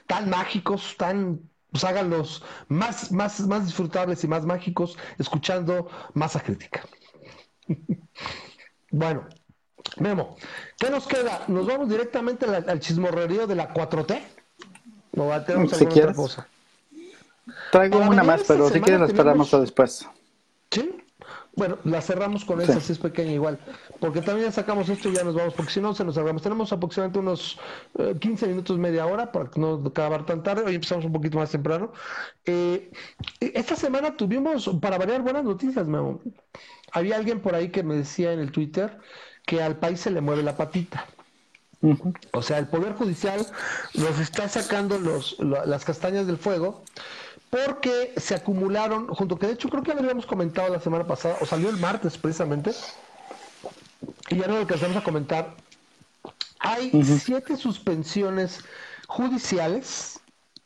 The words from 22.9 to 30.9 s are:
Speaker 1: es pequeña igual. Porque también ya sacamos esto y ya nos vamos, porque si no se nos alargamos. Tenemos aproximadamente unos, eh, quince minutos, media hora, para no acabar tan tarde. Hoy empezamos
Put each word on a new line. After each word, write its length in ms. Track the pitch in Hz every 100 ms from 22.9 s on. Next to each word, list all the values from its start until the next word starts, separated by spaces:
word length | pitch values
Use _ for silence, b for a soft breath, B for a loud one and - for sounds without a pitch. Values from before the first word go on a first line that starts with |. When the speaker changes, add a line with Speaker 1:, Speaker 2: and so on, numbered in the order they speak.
Speaker 1:
es 60 | 160
pequeña 320 | 170 170 160
igual. 280 | 147 151 143 - B B -
Porque 220 | 165 156
también 260 | 170 214 226
ya 40 |
sacamos 360 | 214 208 202 180
esto 220 | 202 196
y 40 |
ya 100 | 185
nos 120 | 175 165
vamos, 180 | 175 170
porque 160 | 156
si 100 | 202
no 120 | 214
se 120 | 202 175
nos 100 | 156
alargamos. 260 | 156 160
Tenemos 300 | 202 220 214
aproximadamente 480 | 185 175 - 190 196
unos, 400 | 190 170 - - B B B -
eh, 180 | 202 165
quince 280 | 214 214 202
minutos, 300 | 185 180 175
media 280 | 175 165 165
hora, 240 | 208 233
para 180 | 170 135 -
no 280 | 156 156 139
acabar 400 | 165 151 151 151
tan 160 | 165
tarde. 200 | 185 202
Hoy 120 | 214 175
empezamos 300 | 165